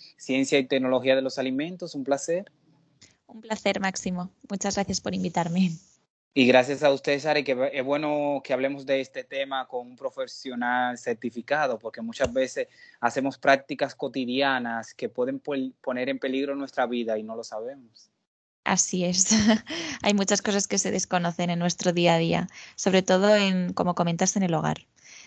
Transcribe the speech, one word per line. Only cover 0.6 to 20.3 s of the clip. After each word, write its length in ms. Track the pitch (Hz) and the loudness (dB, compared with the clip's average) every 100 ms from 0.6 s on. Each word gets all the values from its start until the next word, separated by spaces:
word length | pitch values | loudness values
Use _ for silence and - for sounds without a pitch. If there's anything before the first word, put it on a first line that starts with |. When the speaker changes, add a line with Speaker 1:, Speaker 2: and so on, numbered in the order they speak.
| 131 | 2
Speaker 1:
Tecnología 500 | 135 131 127 131 135 | 0 2 2 4 2
de 60 | |
los 180 | 135 135 | 2 -2
Alimentos. 560 | 131 131 160 180 175 147 | -2 -4 -6 -8 -10 -8
Un 80 | |
placer. 480 | 135 139 - 170 202 _ _ _ _ _ - _ _ | -4 -2 -2 -4 -6 _ _ _ _ _ -20 _ _
Speaker 2:
Un 140 | 220 | -20
placer, 400 | 220 214 202 196 | -10 -4 -2 0
Máximo. 500 | 190 190 190 180 185 - - | -2 -4 -4 -6 -6 -12 -10
Muchas 260 | 202 202 196 | -6 -2 -2
gracias 240 | 196 190 | -2 -4
por 160 | 214 185 | -4 -4
invitarme. 560 | 180 170 170 175 185 165 - _ _ _ _ | -2 -2 0 2 2 0 -12 _ _ _ _
Speaker 1:
Y 120 | 139 123 | 4 6
gracias 380 | 127 127 131 | 6 6 2
a 80 | 147 | 2
usted, 280 | 135 - 143 | 2 0 0
Sara, 200 | 151 151 | 0 0
y 40 | |
que 280 | 139 123 135 | 0 0 -2
es 100 | 139 | -2
bueno 580 | 131 147 151 147 143 139 | -2 -2 0 0 0 -2
que 100 | - | -2
hablemos 320 | 127 135 139 135 | -2 -2 -4 -2
de 160 | 135 | -2
este 220 | 127 139 | -2 -10
tema 440 | 123 135 135 135 127 | -8 -6 -4 -6 -6
con 200 | 123 123 | -10 -10
un 80 | 123 | -10
profesional 1000 | 135 135 127 - 135 120 120 123 123 120 | -10 -8 -10 -10 -10 -4 0 0 0 -2
certificado, 840 | 123 113 120 120 - 147 143 113 | -6 -4 -6 -8 -4 -2 0 -4
porque 220 | - - | -8 -10
muchas 300 | 113 113 131 | -10 -4 -2
veces 360 | 127 127 143 123 _ - _ | 0 -2 -4 -8 _ -20 _
hacemos 400 | 120 139 135 - | -2 0 -4 0
prácticas 560 | 143 135 - 135 135 - | 2 2 0 -4 -4 -4
cotidianas 1000 | 135 135 123 127 139 131 120 117 107 | -6 -4 -2 0 0 0 -2 -6 -8
que 160 | - 120 | -8 -6
pueden 300 | - 123 135 | -2 -4 -4
pol-, 340 | 147 139 131 - | -6 -4 -6 -8
poner 260 | - 123 131 | -6 -4 -2
en 120 | 135 | -2
peligro 360 | 135 135 139 139 | -2 -2 -2 -4
nuestra 300 | 135 - 120 | -4 -2 0
vida 320 | 123 113 110 | 0 -2 -2
y 60 | |
no 120 | 110 113 | -4 -10
lo 80 | |
sabemos. 680 | - 110 120 139 117 113 _ _ _ _ _ _ | -10 -10 -10 -12 -20 _ _ _ _ _ _ _
Speaker 2:
Así 420 | - 190 - 185 175 | -2 0 0 -2 -2
es. 240 | 180 - | 0 2
<laughs> 680 | 220 214 220 - 330 330 277 | 4 6 4 0 -8 -8 -2
Hay 100 | 202 | 2
muchas 300 | 208 196 | 2 2